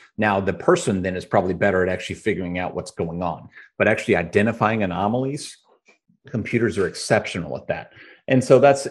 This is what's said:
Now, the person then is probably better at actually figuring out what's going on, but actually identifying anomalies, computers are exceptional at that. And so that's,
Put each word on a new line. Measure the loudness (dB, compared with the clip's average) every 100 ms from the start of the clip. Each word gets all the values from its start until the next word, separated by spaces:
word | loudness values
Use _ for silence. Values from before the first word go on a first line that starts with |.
| -12 -2
Now, | 0 0
the | 0
person | 0 2 2 2 -2
then | -2 -6
is |
probably | -2 0 0
better | 0 2 2
at | 0
actually | -2 -6 -6
figuring | -4 -4 -4 -6
out | -6
what's | -8 -8
going | -6 -6 -4
on, | -6 -6 -12 -20 -10 0
but | 2
actually | 2 2 0
identifying | 2 2 2 2 0 0
anomalies, | -2 -2 -2 -2 -4 -6 -12 -18 _ _ _ _ _ _ -8
computers | -8 -2 0 0 0
are | -2
exceptional | -4 0 0 0 -6 -8 -8
at | -8
that. | -8 -10 -20 -20 -12 0
And | 2
so | 6 6
that's, | 6 4 -2